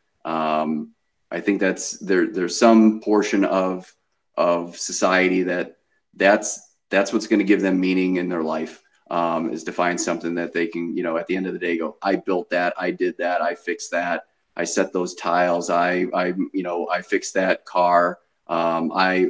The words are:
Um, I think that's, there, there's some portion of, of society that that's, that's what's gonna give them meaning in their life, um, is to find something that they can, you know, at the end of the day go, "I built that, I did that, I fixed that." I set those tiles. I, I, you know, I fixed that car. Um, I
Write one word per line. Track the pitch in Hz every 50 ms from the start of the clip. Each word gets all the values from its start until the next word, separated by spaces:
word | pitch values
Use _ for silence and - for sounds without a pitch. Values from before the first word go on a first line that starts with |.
| _ _ _ _ _
Um, | 80 80 80 80 78 78 78 78 78 78 76 76 - - _ _ _ _ _ _ _
I | - 87
think | - - 101 92
that's, | 101 95 92 - - - - -
there, | - 95 98 90 -
there's | - - 92 90 85 - -
some | 120 120 113 113 110 110 107 107
portion | - - 107 104 98 - - 98 98
of, | - - 95 95 92 92 92 90 - - _ _ _ _ _ _ _ _
of | - 82 87 87 87 85 87 87
society | - - - - - 104 92 92 92 92 92 90 92 90
that | 90 87 90 - - - _ _ _ _ _ _ _ _
that's, | - 190 196 208 208 214 - - - - _ _ _ _ _
that's | - 95 98 - -
what's | 110 104 -
gonna | 113 101 98
give | 92 101 92 95
them | 95 92 90
meaning | 92 92 92 92 92 92 92
in | 90 90 90
their | 90 82 80
life, | 78 80 80 80 78 - - _ _ _ _ _ _
um, | - 87 85 82 82 80 82 82
is | - - -
to | 92 87
find | - 87 87 87 87
something | - 87 85 82 82 85 85
that | 87 87 82 -
they | 85 82
can, | 82 - 85 85 85 80
you | 90 90
know, | 85 82
at | 82 82 -
the | 90
end | 95 95
of | 92 87
the | 90
day | 87 87 85 82
go, | 82 76 - _ -
"I | 98 95
built | 90 - - 95 87 85 -
that, | - 87 87 87 -
I | - 92 90
did | 90 90 92 90 82 -
that, | 87 87 90 85 80
I | 85 -
fixed | - - - 85 - - - -
that." | 87 87 87 85 82 - _ _ _ _ _ _ -
I | -
set | - - 104 95 - -
those | 92 90 90 -
tiles. | - - 87 85 87 87 90 87 87 85 87
I, | 87 85 87 90 90 90 90 90 -
I, | 90 90 90 90 92 92 - -
you | 98 90
know, | 87 87 87 85 -
I | 90 90
fixed | 95 - 104 98 - - -
that | 98 92 92 90 - -
car. | - - 90 90 87 87 87 87 87 - - _ _ _ _ _
Um, | - 85 85 82 85 82 82 82 80 -
I | 92 92 92 92 92 92 90